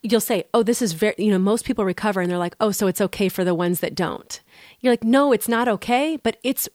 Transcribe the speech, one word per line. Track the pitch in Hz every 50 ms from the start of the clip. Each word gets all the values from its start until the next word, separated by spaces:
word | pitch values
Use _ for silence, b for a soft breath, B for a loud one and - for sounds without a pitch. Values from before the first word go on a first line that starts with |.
| -
you'll | 220 226 220
say, | - - 247 190 - _ -
"Oh, | 240 214
this | 196 240 - 254
is | 202 165
very, | 156 214 214 - -
you | 196 214
know, | 202 185
most | 185 196 214 233 -
people | - 254 - 208
recover," | 190 180 - - 214 202 190
and | 180 175
they're | 180
like, | 175 175 175 - _
"Oh, | - 214 196
so | - 208 190
it's | 180 -
okay | 208 190 - - 202 190
for | - - 185
the | 180 180
ones | 165 175 175 180 165
that | - 165 -
don't." | 151 180 156 - - - _ - - _ B B B B B B B
You're | - 254 240
like, | 233 -
"No, | 226 240 269 277 285 247
it's | 202 - -
not | 233 226 240 247
okay, | 214 180 - - 240 247 285 320 320 294
but | _ 233 - _ -
it's | 247 269 - - - _